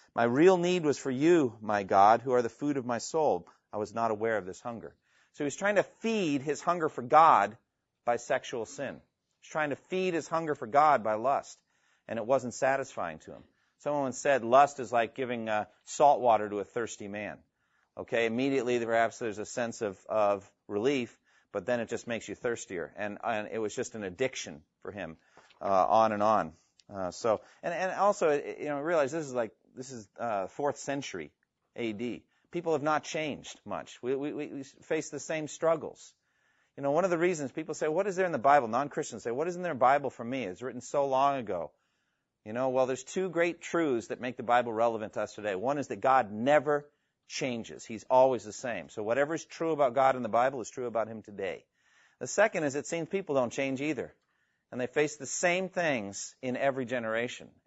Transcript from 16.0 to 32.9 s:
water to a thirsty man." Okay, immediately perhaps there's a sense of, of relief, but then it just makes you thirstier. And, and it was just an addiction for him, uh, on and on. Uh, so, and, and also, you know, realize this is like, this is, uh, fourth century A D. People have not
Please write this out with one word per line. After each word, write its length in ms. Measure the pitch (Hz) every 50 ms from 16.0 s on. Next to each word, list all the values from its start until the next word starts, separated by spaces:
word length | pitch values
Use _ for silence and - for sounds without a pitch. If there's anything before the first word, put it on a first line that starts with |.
| 151 143 143 107
water 260 | 123 123 110 104 104 104
to 120 | 104 101
a 40 | 95
thirsty 440 | - - 123 113 104 - - 107 101
man." 300 | 101 107 104 92 71 - _ _ _ _ _ _ _ _ _ _ -
Okay, 300 | 101 95 - 127 117 117
immediately 580 | 113 113 120 131 139 135 135 117 123 123 120
perhaps 360 | 117 113 117 113 117 110 - -
there's 200 | 123 113 101 104
a 60 | 101
sense 380 | - - 127 120 117 113 -
of, 200 | 117 101 92 - _ -
of 420 | - 110 104 101 101 98 95 - _ _ _
relief, 480 | - 104 104 110 139 147 131 120 110 - _ _ _ _ _ _ _
but 140 | - 101 90
then 140 | - 123 120
it 100 | 113 -
just 160 | 117 104 -
makes 200 | 123 117 107 -
you 80 | - 98
thirstier. 560 | - - 123 117 - - - 98 85 78 - -
And, 220 | - 104 104 101 -
and 260 | - 113 113 107 104 -
it 60 | - 113
was 160 | 110 101 -
just 200 | 131 117 - -
an 80 | 110
addiction 600 | 101 95 90 87 127 127 - - - 101 76 71 - _ _ _
for 100 | - 98
him, 260 | 95 104 90 82 80 - _ _ _ - - - - -
uh, 260 | - 98 98 92 90 -
on 240 | 95 110 110 110
and 100 | 107 104
on. 320 | 104 110 110 101 82 80 80 _ _ _ _ _ _ -
Uh, 200 | 101 98 92 90
so, 300 | - - - 117 104 95 - - - _
and, 120 | - 185 175
and 180 | 156 185 185
also, 380 | 147 135 190 208 196 - 190 156
you 320 | 147 147 - 104 98 - -
know, 160 | 147 147 139
realize 320 | 143 165 175 156 139 127
this 140 | 147 165 151
is 80 | 135 127
like, 180 | 123 117 101 - _ _ _ -
this 160 | 120 131 135
is, 180 | 131 113 107 _ _ -
uh, 280 | 113 120 110 98 95
fourth 320 | 92 - - 143 143 131 -
century 540 | - - 139 143 135 - - 87 76 71 _ _ _ _ _ _ _ _ -
A 160 | - 120 113
D. 320 | 107 101 120 123 101 71 - _ _ _ _ _
People 220 | - 175 160 165
have 100 | 156 135
not 220 | 143 156